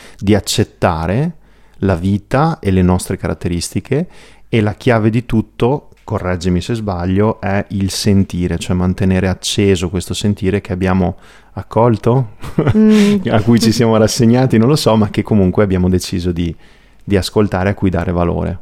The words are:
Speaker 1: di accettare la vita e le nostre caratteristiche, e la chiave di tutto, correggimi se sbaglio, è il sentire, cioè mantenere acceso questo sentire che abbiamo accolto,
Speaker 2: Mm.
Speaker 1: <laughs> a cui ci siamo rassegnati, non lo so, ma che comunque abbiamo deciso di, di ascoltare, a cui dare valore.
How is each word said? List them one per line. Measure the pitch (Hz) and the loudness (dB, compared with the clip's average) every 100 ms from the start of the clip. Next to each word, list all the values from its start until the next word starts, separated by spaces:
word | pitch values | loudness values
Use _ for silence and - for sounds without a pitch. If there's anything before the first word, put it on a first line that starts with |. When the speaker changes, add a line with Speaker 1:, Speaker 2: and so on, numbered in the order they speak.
| - - | -20 -6
Speaker 1:
di | 98 | 0
accettare | 104 - - 104 - 104 80 82 104 165 - - _ - - | 0 0 -2 -2 0 -2 0 -2 -2 -2 -6 -18 _ -20 -4
la | 95 90 | -2 0
vita | 95 98 - 131 160 160 | 0 -2 -2 0 0 -2
e | 98 | 0
le | 92 | 2
nostre | 90 90 - 95 | 4 2 -2 -6
caratteristiche, | 85 85 90 87 - - - 135 180 - - - - | -6 -6 -4 -4 -4 -6 -4 -4 -4 -10 -20 -20 -4
e | 113 | 0
la | 107 | 0
chiave | 104 - 113 107 | -2 0 2 2
di | 113 120 | 0 0
tutto, | 113 104 - 120 143 - - | -2 -2 -2 -2 -2 -8 -18
correggimi | - 104 90 90 90 87 | -8 -6 -4 -4 -2 -2
se | 87 | -2
sbaglio, | 117 104 90 90 95 107 - | -6 -4 -4 -2 -2 -2 -4
è | 104 101 - | -4 -4 -4
il | 101 98 | -4 -4
sentire, | - - 98 95 87 87 85 | -2 0 2 0 -2 -4 -4
cioè | - 92 | -4 -2
mantenere | 92 90 95 92 87 | -2 0 0 0 0
acceso | 90 - - 101 90 87 | -4 -4 0 2 2 -2
questo | 87 - 87 | -6 -6 -4
sentire | 107 98 92 98 | -2 -2 -2 -2
che | - | -4
abbiamo | 92 92 95 90 - - - - | -4 0 0 0 -4 -12 -20 -18
accolto, | - - 110 120 110 - 123 120 - - - 156 214 | -14 -6 0 2 2 2 0 -2 -8 -8 -2 2 4
Speaker 2:
Mm. | 214 214 202 208 185 | 4 4 4 2 0
Speaker 1:
<laughs> | |
a | 113 | 0
cui | 98 117 | 2 2
ci | 110 | 2
siamo | 107 113 110 | 2 4 4
rassegnati, | 107 - 117 123 131 113 | 2 2 2 4 4 2
non | 117 | 2
lo | 151 | 2
so, | - 110 | 2 2
ma | 107 | 2
che | - | -2
comunque | 101 110 92 90 | 0 2 2 2
abbiamo | 104 92 92 | 0 2 2
deciso | 92 - 87 87 | 0 -2 -4 -4
di, | 87 85 82 - _ _ - | -2 -4 -6 -16 _ _ -16
di | - 98 | -2 -2
ascoltare, | - 110 104 92 95 | 0 0 0 0 -2
a | 101 | 0
cui | 98 | 0
dare | 87 87 | 0 -2
valore. | 87 87 85 82 95 | 0 0 -2 -4 -8